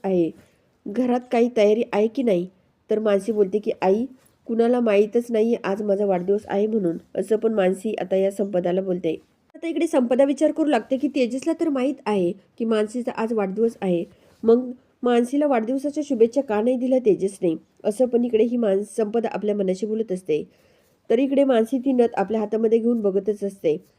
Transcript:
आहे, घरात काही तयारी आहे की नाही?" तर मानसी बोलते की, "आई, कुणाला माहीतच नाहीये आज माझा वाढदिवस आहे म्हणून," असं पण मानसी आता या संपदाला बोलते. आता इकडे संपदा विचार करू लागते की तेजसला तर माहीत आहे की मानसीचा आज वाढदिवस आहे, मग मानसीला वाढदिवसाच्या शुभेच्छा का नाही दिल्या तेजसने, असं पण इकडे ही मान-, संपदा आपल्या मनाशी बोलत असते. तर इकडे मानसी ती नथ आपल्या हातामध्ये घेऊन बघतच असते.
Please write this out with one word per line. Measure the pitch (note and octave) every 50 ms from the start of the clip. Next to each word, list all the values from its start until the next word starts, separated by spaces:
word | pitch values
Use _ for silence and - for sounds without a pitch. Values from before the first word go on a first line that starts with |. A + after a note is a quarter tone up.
| -
आहे, | F#3+ F#3+ F3+ E3 D#3 - - - _ _ _ _ _ _ _ -
घरात | - G3+ A#3+ B3+ A#3+ A#3+ B3 B3 -
काही | B3 A#3 A#3+ A#3+ A#3+
तयारी | A3 G3+ G#3 G#3+ A#3 - - -
आहे | G3+ G#3+
की | A3+ A3 C#4 B3+
नाही?" | A3+ F#3 F3 F3+ F#3 _ _ _ _ _ _ _ -
तर | G#3+ G#3+
मानसी | G#3+ G#3+ G3+ G3 G3 A#3
बोलते | G#3+ G#3 G3+ F#3+ G#3 G#3+
की, | - A3 - -
"आई, | - F#3+ G3 A3+ B3+ C4 - _ _ _ _ _ _
कुणाला | - A3+ A3+ A#3 A#3 B3 B3
माहीतच | A#3 A3 G3+ G3+ G#3+ G#3+ - A#3+ A#3+ A#3+
नाहीये | A#3 G#3+ A3 A#3 A#3+ - -
आज | - - A3
माझा | G#3+ G3+ G3 G3 G#3
वाढदिवस | G3 F#3 F3 F3+ F#3+ G3+ G#3+ -
आहे | - - G3+ G#3
म्हणून," | A3 A3 A3 F#3 E3+ E3 - - _ -
असं | - F#3+ - A3
पण | G#3+ A3+ A3+ A3
मानसी | G#3 F#3 F#3 F#3+ F#3+ - G#3+ - -
आता | F#3+ F#3 G3
या | F#3+ F#3+ G3
संपदाला | G3 - G3 G3 G3+ F3+ F3+ F3+ F3+ F#3+
बोलते. | F#3+ F#3+ F3+ F3 - D#3+ D#3+ - _ _ _ _ _ _ -
आता | - E4+
इकडे | E4 C#4+ D#4 E4+
संपदा | D#4 - C4+ B3 A#3 B3+ A#3+ C#4
विचार | C#4 C#4+ C#4+ D#4 D4+
करू | D4+ D#4+ D#4
लागते | D4+ C#4+ A3 G#3+ - C4+
की | B3+ D4
तेजसला | C4 - C#4+ B3 G#3+ B3 C4+ - E4 D#4+ D#4+
तर | E4+ D#4+
माहीत | C#4 B3+ B3 C#4+ C4 - -
आहे | G#3 G#3 G3 F3+ F3 - - - _ _
की | - A#3
मानसीचा | A3+ A3 G#3+ G#3+ G#3+ A#3+ B3 A#3 B3 -
आज | - A3+ A3 A#3+
वाढदिवस | G#3+ G3+ F#3+ F#3+ G#3+ A3+ A#3 A#3 -
आहे, | G3 F#3 F3 E3+ - - - _ _ _ _ - -
मग | A3+ A#3 B3 B3+ B3 B3 - _ _ _ - B3
मानसीला | B3 A#3+ A#3+ A#3+ A#3+ C#4 C#4+ D4+
वाढदिवसाच्या | C#4+ C4 A3+ A3 A3+ C4+ C4+ C#4 D4 C#4+ D4+ D4
शुभेच्छा | - C#4 G#3+ A3+ A3+ - C#4
का | C4+ - - G#3+
नाही | A3+ B3 C4
दिल्या | A#3+ B3+ B3+ C4 B3+
तेजसने, | B3 G#3+ F3+ E3+ F#3 G3+ G3 - F#3+ E3+ D#3+ - _ _ _ _ -
असं | G#3+ G#3 - B3+
पण | A#3+ A#3+ A#3+ A#3+
इकडे | A#3+ A3 A3 A#3
ही | A#3 B3
मान-, | A#3+ A3+ G3+ F#3+ G3 G#3 - -
संपदा | - A3 G#3 G#3+ A#3 A3 -
आपल्या | - F#3+ G#3 G#3 G#3
मनाशी | G#3 F#3+ F#3 F#3 F#3 A3
बोलत | G#3 A3 A3 A3 -
असते. | F#3 F#3 - - D#3 D3+ - - _ _ _ _ _ _ _ _ _ _ _ -
तर | A3+ A#3+
इकडे | C#4 C4+ C#4 C#4 C#4
मानसी | C4+ B3 A3 A3+ - C4+ B3+
ती | B3+ C#4
नथ | B3+ A#3+ A#3 A3+ -
आपल्या | - G3 F#3+ A3 A3
हातामध्ये | G#3 G#3 A3+ A3 A3+ G#3+ A3+
घेऊन | A#3 A3 A#3 A#3+ A3+
बघतच | G3+ G3+ F#3 G3 F#3+ G#3+ G#3 - G3+
असते. | G3 G3 - - D#3+ D#3 F3+ - _ _